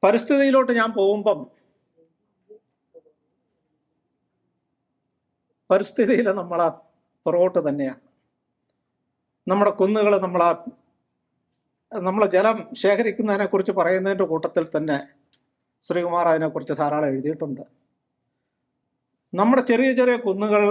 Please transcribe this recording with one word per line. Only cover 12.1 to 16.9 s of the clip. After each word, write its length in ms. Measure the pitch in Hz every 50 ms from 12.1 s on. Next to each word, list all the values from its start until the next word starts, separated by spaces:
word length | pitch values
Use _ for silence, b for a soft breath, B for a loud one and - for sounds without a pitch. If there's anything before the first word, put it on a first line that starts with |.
| 190 214 214 190 -
ജലം 240 | 185 202 220 226 214 - - - - -
ശേഖരിക്കുന്നതിനെക്കുറിച്ച് 920 | 285 - 196 233 220 202 - 208 214 202 196 202 190 - 190 190 208 190
പറയുന്നതിൻ്റെ 540 | 190 170 165 185 190 185 196 196 190 190 160 160
കൂട്ടത്തിൽ 320 | 160 156 165 - 180 160 160 -
തന്നെ 220 | 156 151 156 147 139 143 - _ _ _ _ _ _ _ _ _ _ _ _ _ _ _
ശ്രീകുമാർ 380 | - 175 175 175 175 170 170 175 170 160
അതിനെക്കുറിച്ച് 420 | 160 160 156 156 160 139 - 151 139
ധാരാളം 280 | 156 147